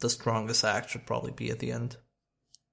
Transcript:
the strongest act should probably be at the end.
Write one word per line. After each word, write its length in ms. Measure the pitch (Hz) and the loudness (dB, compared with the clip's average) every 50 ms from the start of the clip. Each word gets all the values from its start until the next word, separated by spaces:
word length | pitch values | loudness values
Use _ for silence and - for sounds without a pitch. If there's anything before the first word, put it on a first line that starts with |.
the 100 | - 117 | 0 0
strongest 540 | - - - 123 113 110 110 110 117 - - | 0 2 2 2 2 2 2 2 2 4 4
act 260 | 110 101 104 113 - | 4 4 2 0 -4
should 160 | - 120 - | -6 -8 -4
probably 240 | - 113 117 - - - | -2 -2 -2 -2 -4 -6
be 180 | - 117 117 | -4 -4 -4
at 100 | 117 117 | -4 -2
the 100 | - - | -2 -4
end. 260 | 123 117 117 123 - - - _ _ _ _ _ _ _ _ _ _ - _ _ | -2 -2 -4 -4 -6 -10 -18 _ _ _ _ _ _ _ _ _ _ -20 _ _